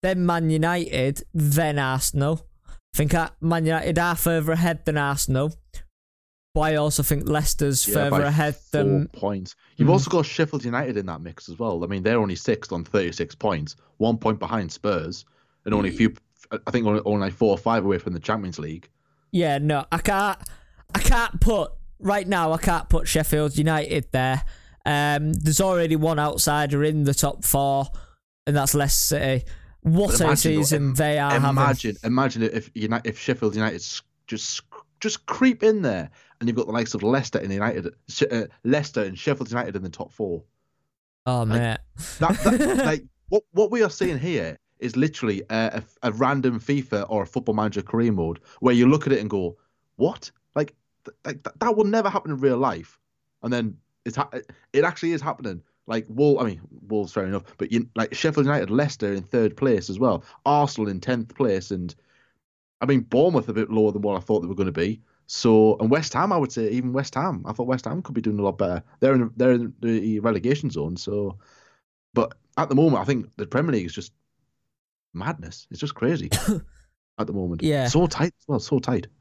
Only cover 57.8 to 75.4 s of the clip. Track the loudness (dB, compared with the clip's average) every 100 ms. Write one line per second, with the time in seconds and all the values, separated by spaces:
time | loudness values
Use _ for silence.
57.8 | -2 -4 -4 -2 -2 0 2 0 0 0
58.8 | 0 -2 -4 -4 -2 0 0 0 0 0
59.8 | -2 -2 0 0 -4 -6 0 2 2 0
60.8 | -4 -4 -4 -4 -4 -2 0 0 -4 -6
61.8 | -6 -12 _ _ _ _ _ _ _ _
62.8 | 2 2 2 4 4 4 0 -2 0 2
63.8 | 2 2 -2 -2 0 -2 0 -4 -2 0
64.8 | -2 -4 _ _ _ 0 6 8 6 4
65.8 | 2 2 0 -2 0 0 -2 -2 -2 -2
66.8 | -2 -4 -4 -4 -4 -4 -8 -6 -2 -2
67.8 | -4 -8 -6 -4 -2 0 -2 0 -2 -2
68.8 | -8 _ 2 4 0 2 2 2 0 -6
69.8 | -2 0 0 0 0 0 0 -2 -2 -4
70.8 | -6 -6 -6 -4 -4 -8 _ _ _ _
71.8 | _ _ _ -2 -2 -4 _ -4 0 4
72.8 | 4 4 0 -2 -4 -10 -2 0 0 0
73.8 | -2 -8 -14 _ _ _ _ _ _ _
74.8 | _ _ _ -8 -6 -8